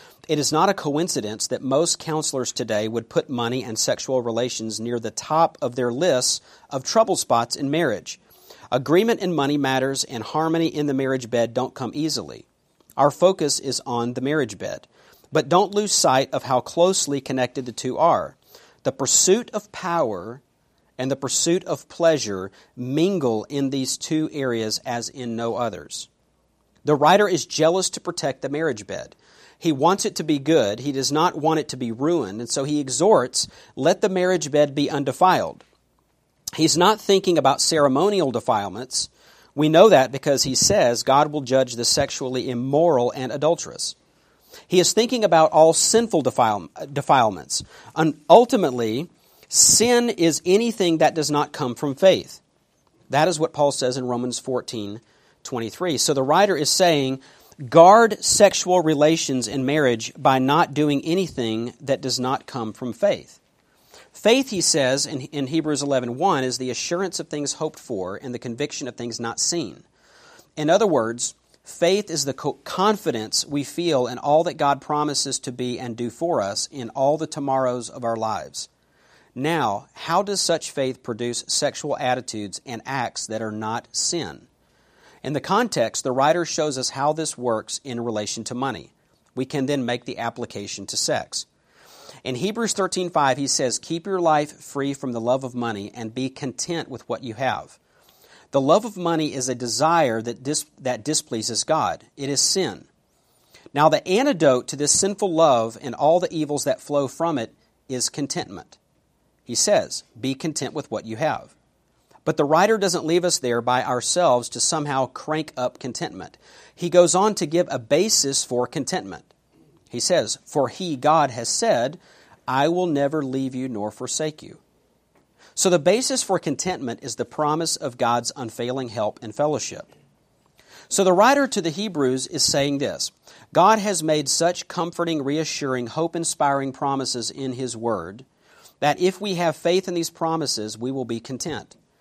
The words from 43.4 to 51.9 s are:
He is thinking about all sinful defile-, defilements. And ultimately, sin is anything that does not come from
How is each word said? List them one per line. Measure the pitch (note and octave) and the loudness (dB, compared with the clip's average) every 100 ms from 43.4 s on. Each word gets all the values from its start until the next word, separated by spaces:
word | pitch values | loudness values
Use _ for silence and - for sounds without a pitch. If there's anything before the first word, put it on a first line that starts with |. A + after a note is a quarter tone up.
| D3 E3+ - - - - _ _ _ _ _ - - | 0 0 -4 -10 -10 -12 _ _ _ _ _ -20 0
He | F3+ | 2
is | E3+ | 4
thinking | - A#3 B3 | 2 2 2
about | G3+ E3 D#3+ | 4 6 6
all | D#3+ D#3+ | 8 6
sinful | D#3+ - A3 A#3 E3+ | 6 2 2 2 0
defile-, | B2+ - A2+ G#2 D#2+ - D3 | 0 2 2 0 -6 -14 -10
defilements. | C#3+ - C#3 A2+ F2+ C2+ - - - - - | -4 4 4 4 0 -6 -8 -10 -18 -8 -2
And | D#3+ D3 - | 0 0 8
ultimately, | G3 A#3+ A#3+ E3 B2 A2+ A#2 E3+ _ _ _ - | 8 8 2 0 0 -2 -4 -6 _ _ _ -4
sin | - - - A#3 A#3+ A#3+ | 2 4 6 4 4 2
is | - E3 C#3+ F3+ | 2 2 2 2
anything | G3 A#3 - F3+ E3 | 2 2 0 0 4
that | D#3+ | 2
does | D#3+ C#3+ | 2 0
not | D3 C#3+ | 0 0
come | - B2+ A#2+ | -2 -6 -4
from | D3 | -6